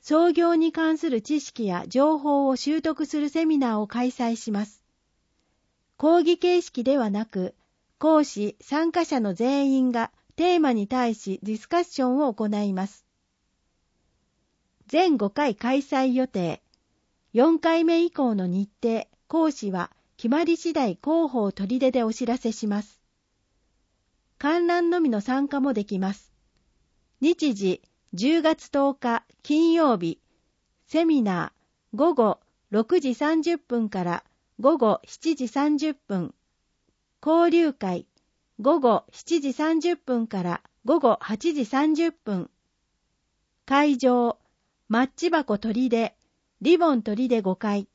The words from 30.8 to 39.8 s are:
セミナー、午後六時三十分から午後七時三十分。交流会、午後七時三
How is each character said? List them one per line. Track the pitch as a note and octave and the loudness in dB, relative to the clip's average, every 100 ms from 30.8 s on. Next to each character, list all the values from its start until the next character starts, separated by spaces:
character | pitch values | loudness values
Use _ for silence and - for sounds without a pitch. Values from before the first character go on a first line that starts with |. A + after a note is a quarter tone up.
| _ | _
セ | D#4 | 0
ミ | E4 D4 | 2 2
ナ | G#3+ F3+ - _ _ _ _ | 2 -2 -4 _ _ _ _
ー、 | G#3+ | 0
午 | D#4+ | 0
後 | D4+ A3 - _ _ _ | 4 2 0 _ _ _
六 | G#3 A3+ F4+ | -2 0 0
時 | C4+ | 0
三 | A#3 D4 D#4+ | -2 0 0
十 | D#4 E4 | 0 -4
分 | _ A#3+ G#3+ | _ -4 -4
か | G3 | -4
ら | F3 F3 _ _ _ - | -4 -6 _ _ _ 0
午 | B3 D#4+ | 2 4
後 | A3+ G3 | 2 0
七 | - - D#4+ | -4 -8 -6
時 | D#4 B3 | -4 -4
三 | C#4 D4 D4+ | -2 0 0
十 | D#4 | -2
分。 | C#4+ _ G3 E3+ - _ _ _ _ _ _ _ _ | -6 _ -6 -6 -12 _ _ _ _ _ _ _ _
交 | D4+ E4 E4+ | 0 4 4
流 | E4 E4 | 4 2
会、 | C4+ G3 F3+ - _ _ _ _ - | -2 -6 -6 -8 _ _ _ _ -4
午 | A3+ E4 | 0 2
後 | B3+ A3 - | 2 2 -2
七 | - - E4 | -20 -4 -4
時 | C#4 | -2
三 | B3 D#4 E4 | -2 0 0